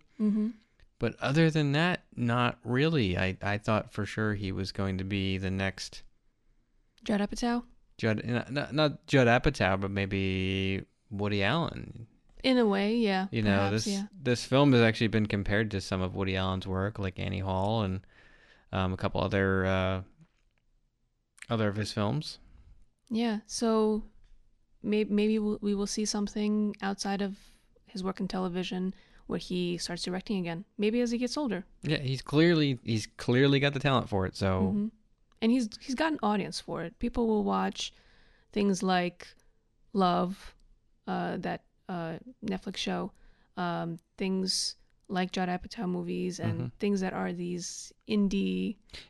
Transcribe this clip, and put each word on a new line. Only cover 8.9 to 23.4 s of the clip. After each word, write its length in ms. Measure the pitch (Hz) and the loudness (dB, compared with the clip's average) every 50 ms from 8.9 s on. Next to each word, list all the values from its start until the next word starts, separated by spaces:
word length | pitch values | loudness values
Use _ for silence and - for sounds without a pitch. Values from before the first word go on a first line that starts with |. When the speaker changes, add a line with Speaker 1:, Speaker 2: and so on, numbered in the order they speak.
| 135 - _ - | 2 -2 _ 2
Speaker 2:
Judd 180 | - 139 127 | 4 6 6
Apatow, 540 | 117 117 123 - - 135 - 110 92 95 98 | 8 6 6 4 2 2 4 2 2 4 2
but 100 | 98 98 | 0 -2
maybe 920 | 98 101 98 95 101 98 98 95 92 95 95 95 95 95 95 95 98 95 - - _ _ _ _ | 0 0 0 0 0 0 0 0 0 0 0 0 0 0 0 0 -2 -2 -4 -8 _ _ _ _
Woody 320 | - 95 104 104 104 101 98 | -6 -4 -2 0 0 2 2
Allen. 640 | 98 127 165 165 - - - 113 - - - 113 - _ _ _ - - - - | 2 2 0 0 -2 -4 -8 -12 -12 -12 -16 -16 -18 _ _ _ -20 -20 -2 0
Speaker 1:
In 140 | 262 262 | 2 4
a 80 | 247 233 | 4 4
way, 280 | 208 196 196 196 202 226 | 4 4 2 2 0 2
yeah. 300 | 240 233 202 196 190 185 196 - | 2 2 2 2 0 -2 -2 -2
Speaker 2:
You 100 | 117 107 | 0 4
know, 140 | 104 98 | 4 4
Speaker 1:
Perhaps, 160 | 98 98 98 101 110 110 | 4 4 2 2 0 0
Speaker 2:
this, 20 | 214 | 0
Speaker 1:
yeah. 140 | 202 196 196 208 - 190 139 | -2 -2 -2 -6 -10 -6 0
Speaker 2:
this 220 | 131 123 117 - | 0 0 0 0
film 280 | - 131 131 143 143 131 | 2 4 6 6 8 8
has 80 | 120 | 8
actually 280 | 117 113 110 - 120 110 | 6 6 4 2 0 2
been 180 | 95 110 107 | 2 2 2
compared 440 | 104 - 101 98 - 104 101 113 107 107 | 2 0 -2 0 2 2 2 2 0 -2
to 80 | 98 | -4
some 200 | 92 - 104 92 | -4 -2 -2 -2
of 140 | 92 92 - | -2 -2 -2
Woody 220 | 95 98 95 95 | -2 -2 0 0
Allen's 300 | 92 95 95 92 92 92 | 0 0 0 -2 -2 -4
work, 320 | 101 92 92 95 101 107 - | -4 -2 -2 -2 -2 -2 -4
like 200 | 98 95 - - | -6 -6 -4 -4
Annie 220 | 95 95 95 95 | -6 -4 -4 -4
Hall 420 | 95 95 92 92 95 101 110 117 107 | -2 -2 0 0 0 0 0 0 0
and, 180 | 95 95 95 - - - - - - - - - - - _ _ _ - | 0 -2 -4 -8 -12 -20 -20 -20 -20 -20 -20 -20 -20 -20 _ _ _ -2
um, 200 | 101 95 92 92 | -2 0 0 -2
a 40 | |
couple 240 | 90 - 98 - 95 | -2 -4 -4 -2 0
other, 460 | 92 95 95 98 98 98 95 95 92 | -2 0 2 2 2 4 2 2 2
uh, 360 | 95 95 95 92 92 95 92 92 - - _ - _ _ _ _ _ _ _ _ _ _ _ _ _ _ _ _ _ _ _ _ _ _ _ - - | 2 2 0 0 0 -2 -4 -6 -10 -16 _ -20 _ _ _ _ _ _ _ _ _ _ _ _ _ _ _ _ _ _ _ _ _ _ _ -8 -4
other 180 | 117 110 110 104 | -2 0 0 0
of 80 | 98 | 0
his 160 | 104 107 104 - | -2 -4 -4 -2
films. 460 | - 104 104 123 147 156 - - - - - - - - - - - - _ _ _ _ _ | -2 -2 0 -2 -2 -4 -6 -12 -14 -18 -20 -20 -20 -20 -20 -20 -20 -20 _ _ _ _ _
Speaker 1:
Yeah, 280 | 240 220 233 240 214 208 | -4 -2 0 0 -2 -4